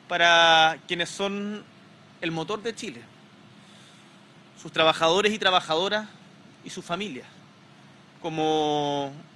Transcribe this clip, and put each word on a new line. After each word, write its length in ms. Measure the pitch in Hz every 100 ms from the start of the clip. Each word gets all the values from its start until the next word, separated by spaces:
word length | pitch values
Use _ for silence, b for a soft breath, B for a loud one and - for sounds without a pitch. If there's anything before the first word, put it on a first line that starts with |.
| -
para 680 | 175 170 170 165 160 160 151 -
quienes 220 | 175 170
son 540 | - 196 202 202 208 - - - - - -
el 120 | 170
motor 300 | 165 160 214
de 140 | 226 214
Chile, 260 | 208 117 113 - - - - - B B B B B B - - - -
sus 120 | 165
trabajadores 580 | 160 160 151 165 180 208
y 80 | 214
trabajadoras 680 | 196 185 - 160 196 214 214 - - - - - -
y 40 |
sus 140 | -
familias, 440 | 170 175 208 127 - - - _ _ - - - - -
como 920 | 170 160 156 156 151 147 147 143 139 143 -